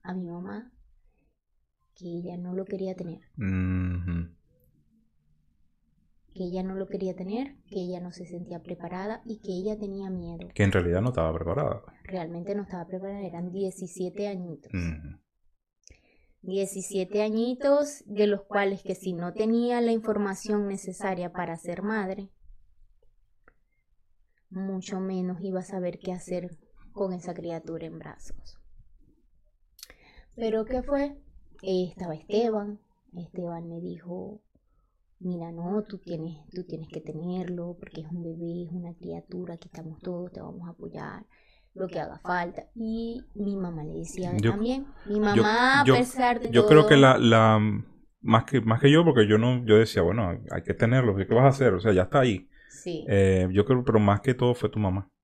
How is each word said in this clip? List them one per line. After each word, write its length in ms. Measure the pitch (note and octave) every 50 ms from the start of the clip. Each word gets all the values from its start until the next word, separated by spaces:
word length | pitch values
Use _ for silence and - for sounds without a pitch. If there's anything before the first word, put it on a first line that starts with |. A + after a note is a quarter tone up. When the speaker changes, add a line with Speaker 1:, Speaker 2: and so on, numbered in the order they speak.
| _
Speaker 1:
a 120 | F#3 F#3
mi 120 | F#3 F3+
mamá 460 | E3+ E3+ F3 F3+ G3 G3+ G#3 A#3 A#3+ _ _ - _ _ _ _ _ _ _ _ _ _ _ _ _ _ _ _ _ _ _ _ _ _
que 100 | _ F#3
ella 300 | F3 E3+ F3 F3 F3 F3
no 160 | F3 F3 F3+ F3+
lo 120 | F#3 F#3+
quería 320 | F#3+ G#3 F#3 F#3+ F#3+ F#3
tener. 240 | F3+ F3+ F3 D#3+ - _ _ _ -
Speaker 2:
Ujú. 920 | A2 F#2+ F#2+ F#2+ F#2 F#2 F#2 F#2 F#2 F2+ F2+ F2+ F2 F2 F2 E2+ E2 E2+ - _ _ _ _ _ _ _ _ _ _ _ _ _ _ _ _ _ _ _ _ _ _ _ _ _ _ _ _ _ _ _ _ _ _ _ _ _ _ _ -
Speaker 1:
Que 100 | F#3+ F3+
ella 180 | F3 F3+ F#3 F#3
no 120 | F#3 F#3+
lo 120 | F#3+ F#3+
quería 280 | - - F#3+ F#3+ F#3 F3+
tener, 400 | F#3 F3+ F#3 G3+ A#3 C4+ C#4 - _ _ _
que 100 | - G3
ella 200 | F3+ F3 F3+ F3+
no 120 | F3 F3 F3
se 120 | F3+ F3+
sentía 360 | E3+ F3 F3 F3 - F3+ E3+ -
preparada 580 | - F3+ F3 - E3+ F3+ F#3 F#3+ G#3 A3 - -
y 140 | A#3 A3+ G#3+
que 120 | - G3 F#3
ella 260 | F3+ F#3 G#3+ G#3+ G#3
tenía 320 | G3+ G3 G3 G3 G3 G3
miedo. 380 | F#3+ F3+ E3+ E3+ E3+ E3 F3 F3 -
Speaker 2:
Que 80 | - G#2
en 100 | G2 F#2+
realidad 280 | F#2+ F2 F2 E2+ F2+ F#2
no 60 | E2+
estaba 260 | - - E2 D#2+ D#2+
preparada. 480 | E2 E2 E2+ E2+ C3+ D3+ - - - - - - _ _
Speaker 1:
Realmente 500 | - F#3+ F#3 E3 D#3+ E3+ E3+ F3 G3+ G3+
no 80 | G#3 G3+
estaba 240 | F#3+ - F3+ E3+
preparada, 340 | E3+ F#3 F#3 F#3+ G3 G3 G3+ G3+
eran 280 | F#3 E3 E3+ F3 F3+
diecisiete 760 | F3 G3 G3 F#3+ F#3 - F3+ F3 - - F3+ F3+ E3+ - G3+ G#3
añitos. 440 | G3+ F#3 F3+ F3 D#3+ C#3+ _ - -
Speaker 2:
Ujú. 460 | F#2+ F2 E2+ D#2+ D2+ D2+ D2 D2+ - _ _ _ _ _ _ _ _ _ _ _ _ _ _ - _ _ _ _ _ _ _ _ _ _
Speaker 1:
Diecisiete 800 | F3+ F#3 G3 G3 F#3 - F#3+ F#3 - G3+ F#3+ F#3 F#3 G#3 G#3 G#3+
añitos, 800 | A3 A3 A3 A#3 A#3+ B3+ B3+ C#4 C#4 C#4 C#4+ D4 C#4+ - - -
de 200 | - G#3 G3+ G#3
los 160 | G#3 G3+ G3 G3+
cuales 400 | _ G3+ G3+ G3+ F#3+ G3 F#3+ -
que 120 | - F#3
si 180 | - - F#3 F3+
no 200 | E3+ F3 F3+ E3+
tenía 460 | - A3 A3 A#3 A#3 A#3+ A#3+ A#3+ A#3+
la 120 | A#3 A#3 A3+
información 760 | A3+ A3 A3+ G#3+ G#3 G#3 G3+ F#3+ F#3+ - - G#3+ G#3 G#3 G3+
necesaria 640 | G3 G3 - F#3 F#3 - G3+ G3 F#3+ F3+ F3 F3 F3
para 240 | F3+ F3 E3+ E3 E3
ser 240 | - - F3 F3+ G3+
madre, 480 | G#3 A3 A3 G3+ F#3 F#3+ G3+ G3 G3 _ _ _ - - - - _ _ _ - _ _ _ _ - _ _ _ _ _ _ _ - _ _ _ _ _ _ _ _ _ _ _ _ _ _ _ _ _ _ _ _
mucho 500 | F#3 F#3 F#3+ F#3+ G3 F#3 F#3 - G#3 F#3
menos 400 | F#3+ F#3+ F#3+ F#3 F3+ F3+ F#3 E3+ G3+
iba 180 | G3 F#3 F#3
a 40 | F#3
saber 340 | - - F#3+ F3+ F3+ F3+ -
qué 140 | - - F3+
hacer 440 | F3+ - - F3+ F3+ F3+ F3 E3+ - _ _ _ - - - -
con 200 | G#3+ G#3 F#3+ F#3
esa 220 | F3+ E3+ F3 F3
criatura 520 | E3+ F3+ E3+ E3 E3 D#3+ D#3 E3 D#3+ D#3+
en 120 | D#3+ E3 D#3+
brazos. 600 | D#3+ D3+ - - - - - - - - - - - - - - - - - _ - _ _ _ _ _ _ _ _ _ _ _ _ _ _ _ - _ - _ _ _ _ - - _ _
Pero 300 | - A3+ A3 G#3+ A3 A3
¿qué 180 | A3 B3+ B3+ B3+
fue? 340 | - C#4+ C#4 C#4 C#4+ C#4+ - - - - - - - - - -
Eh, 220 | F#3+ F#3+ F#3 F3+ F3
estaba 260 | - - G3 F3 D#3
Esteban. 640 | D#3 - _ G3+ A3 A#3 A#3 A3 G#3+ G#3 G#3 G#3 G#3 _ _ _ _ _ _ _
Esteban 520 | F3 F3 D#3+ _ F#3 F3+ E3+ E3+ E3+ E3+ E3+
me 120 | E3 E3+
dijo, 600 | F3 F3 F3 E3+ F3+ F3 F3 F#3 F#3 F#3+ G#3 G#3+ _ _ _ _ _ _ _ _ _ _ _ _ _ _ _ _
"Mira, 340 | F3+ F3+ F3+ E3+ E3+ E3+ E3+
no, 300 | E3 E3+ F3+ G3+ G#3+ G#3+
tú 160 | - G#3+ F#3
tienes, 400 | _ F3+ F3 D#3+ D#3+ F3 E3 D3+ - -
tú 140 | - F3+ F3+
tienes 240 | - - D#3 D#3+ -
que 120 | - D#3
tenerlo, 760 | D#3 - D#3+ F3 E3+ F3 F3+ F#3 F#3 F3+ F3+ E3+ E3+ F3 F3 F3
porque 220 | - - - D3+
es 60 | D#3 D#3
un 120 | F3 F3 E3+
bebé, 420 | E3 E3 E3 E3+ E3+ E3+ F3 F3
es 80 | E3 E3+
una 220 | F3+ F3 E3+ E3+
criatura, 600 | E3+ F3 F3 E3 E3 E3+ _ F3+ F3+ F3+ F3 E3+
aquí 140 | E3+ - F#3
estamos 320 | _ E3 E3 D#3+ D#3+ -
todos, 320 | - F3+ F3+ F3 F3+ F3+ -
te 80 | -
vamos 260 | - - - - E3+
a 60 | F3 E3+
apoyar, 540 | E3 E3 E3 E3 D#3+ - - - - G#3 _ _ _ _ _ _ _ _ _ _
lo 120 | F3+ F#3+ F3+
que 120 | E3 E3
haga 180 | D3 - D3 D#3
falta". 440 | - F3 F3+ F3+ F3 F3 - - - _ _
Y 480 | A#3 A3+ A3 A3+ A3+ A3+ A#3 A#3 B3+ B3 - -
mi 220 | - G#3 G3 G3+
mamá 280 | G3 F#3+ F3 E3+ D#3+ D3+
le 100 | D#3 E3
decía 420 | E3 E3+ E3+ - F3+ F#3 F3+ - G#2
Speaker 2:
Yo, 120 | G2+ A3 G3+
Speaker 1:
también, 340 | G#3 A3 B3 B3+ C4+ C#4 - - - -
mi 80 | G3+ G#3
Speaker 2:
yo, 40 | G#3
Speaker 1:
mamá, 600 | G#3 G#3 G3+ A3 A3 G#3 A3 A#3 A#3+ B3+ C4+ C#4 C#4+
a 20 |
Speaker 2:
yo, 100 | B3 C4
Speaker 1:
pesar 460 | A#3+ B3 B3 - B3+ B3+ B3 A#3+ A#3+
de 100 | B3 A3+
Speaker 2:
yo 160 | A#2 A#2+ -
creo 180 | - D3+ D3+ D3+
que 80 | - D#3
Speaker 1:
todo 60 | C#3 C#3
Speaker 2:
la, 160 | C3 - -
la, 420 | A#2+ A#2 A2+ A2+ A2 A2 A2 G#2+ G#2+ G#2+ G#2 G2+ G#2+ - - - - _ _ _
más 240 | - A2 A2 A2+ A2+
que, 160 | - - B2+
más 200 | A2 A2 A2 A2+
que 100 | - C#3
yo, 140 | D3 D#3 F3
porque 240 | E3+ C#3 B2 G#2+ G2+
yo 100 | G#2+ G#2+
no, 260 | A2+ B2 B2+ B2 B2
yo 100 | A2+ G#2+
decía, 260 | G#2+ A2+ G#2+ - - F2
"Bueno, 280 | E2+ F#2+ A#2 A2+ F2 E2+ - - -
hay 120 | - F2 E2+
que 120 | - F#2+
tenerlo, 400 | - - A2+ B2 C3 B2+ A2+ G2
¿qué 80 | G2 F#2+ - A2+
vas 100 | A2+ C3
a 40 | C#3
hacer? 260 | C3 C3+ C3+ B2 F#2+
O 60 | F#2
sea, 120 | F#2+ A2+ G2+
ya 100 | F2+ F2+
está 180 | - - C#3+
ahí". 280 | C3 B2+ G#2+ F2 - _ _ - - _
Speaker 1:
Sí. 360 | - - - F3+ E3+ D#3 - -
Speaker 2:
Eh, 400 | G2+ G2 G2 F#2+ F#2+ F#2 F2+ F#2 F#2
yo 120 | G2+ G2+
creo, 180 | - C3 B2+ A#2+
pero 140 | A#2+ A2 G#2+
más 220 | G#2+ G2+ G2+ G2+
que 120 | - - B2+
todo 200 | B2+ B2 B2 A#2+
fue 160 | - - G#2+
tu 80 | - A2
mamá. 320 | G#2+ F#2+ F2+ G2 F#2+ _ _ _